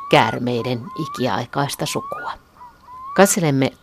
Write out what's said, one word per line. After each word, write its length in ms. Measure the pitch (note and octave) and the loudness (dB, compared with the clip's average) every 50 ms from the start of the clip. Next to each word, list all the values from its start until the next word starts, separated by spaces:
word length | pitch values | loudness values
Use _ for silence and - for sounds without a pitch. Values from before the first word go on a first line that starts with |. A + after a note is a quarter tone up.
| - - | -2 4
käärmeiden 680 | E3 D3 A#2 A2 B2+ B2+ B2 B2 B2 A#2 A2+ B2 B2 A#2 A#2+ F#3 - - | 4 4 4 4 2 -2 -2 0 0 0 0 -2 -4 -4 -6 -8 -8 -8
ikiaikaista 840 | D#3+ - - - B2 A#2+ G2 G#2+ B2 - - D3 C#3+ C3+ - - D#3 | -8 -6 -4 -2 -2 0 0 -2 -4 -4 -2 -2 -2 -2 -2 -4 -4
sukua. 460 | D3+ - - - - - C6+ - - - - _ _ _ - B5 A#5+ - - - - - B5+ C6 - - | -4 -4 -4 -6 -6 -8 -8 -8 -10 -10 -12 _ _ _ -20 -20 -20 -20 -20 -20 -20 -16 -14 -12 0 4
Katselemme 560 | - G3 G3 - G#3 E3+ D3+ C#3 C3+ C3 B2 - - | 6 6 6 4 2 2 2 4 4 2 2 0 2